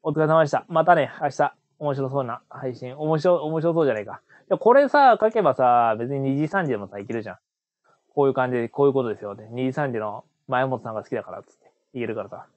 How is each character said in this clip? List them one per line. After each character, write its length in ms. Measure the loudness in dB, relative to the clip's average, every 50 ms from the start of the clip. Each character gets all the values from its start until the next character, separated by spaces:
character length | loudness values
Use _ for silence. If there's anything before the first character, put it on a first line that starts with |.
お 80 | -4 -4
疲 100 | -2 0
れ 60 | 2
様 160 | 4 4 4
で 60 | 4 4
し 20 |
た。 160 | 0 -4 -4 0
ま 160 | 0 2 4
た 100 | 6 4
ね、 160 | 4 4 -2 -4 -6
明 80 | -6 -6
日。 240 | 0 0 -2 -2 _ _ _ _ _ _
面 160 | -4 -4 -2
白 160 | -2 -4 -4
そ 100 | -4 -4
う 20 | -4
な 160 | -4 -8 -12 _ _
配 260 | -16 -10 -10 -10 -10
信。 220 | -10 -14 -14 -10
面 220 | -6 -2 -2 -2 2
白、 260 | 2 2 2 2 0
面 160 | -4 -4 -2
白 140 | -2 0 0
そ 80 | 2
う 20 | 2
じ 60 | 0
ゃ 40 | 0
な 60 | -2
い 60 | -6
か。 140 | -10 -14 -16 _ _ -20 _
い 20 | _ _
や、 100 | -4 2
こ 140 | 4 6
れ 160 | 6 6 4 4
さ、 300 | 4 6 6 6 6 6
書 100 | 2 0
け 120 | 2 2
ば 120 | 2 2 2
さ、 400 | 4 4 4 4 4 4 2 0 0
別 160 | -2 -4 -4
に 60 | -2
二 160 | -2 -2 0 0
時、 100 | -2 -2
三 160 | -2 -2 -2
時 60 | -2
で 60 | -4
も 120 | -4 -6 -10
さ、 100 | -12 -12
い 80 | -10
け 60 | -6
る 100 | -8 -8
じ 60 | -8 -10
ゃ 60 | -14
ん。 40 | _ _ _ _ _ _ _ _ _ _ _ _ _ _ _ _
こ 80 | 2 2
う 20 | 2
い 20 |
う 40 | 2
感 160 | 0 -2 0
じ 60 | 0
で、 120 | -2 -4 -4
こ 160 | 0 2 2
う 20 |
い 40 | 2
う 20 |
こ 100 | 4 2
と 80 | -2 -2
で 80 | -6 -8
す 60 | -8
よ。 100 | -12 -12
で、 120 | -12 -14 -12
二 160 | -8 -4 -4
時、 60 | -4
三 200 | -2 -4 -4 -4
時 60 | -4 -6
の 260 | -6 -6 -8 -12 _ _ _ _ _ -4
前 160 | -2 -2 0
本 160 | -2 -4 -6
さ 100 | -8 -8
ん 20 | -10
が 80 | -10
好 60 | -8 -6
き 60 | -8
だ 80 | -8
か 100 | -8 -10
ら 80 | -16 -16
っ 40 | -18
つ 100 | _ _
っ 20 | _
て、 120 | _ _ _ _ _ _ _
い 60 | -8
け 60 | -6
る 80 | -6 -6
か 80 | -8
ら 60 | -10 -12
さ。 180 | -14 -18 -18 _ _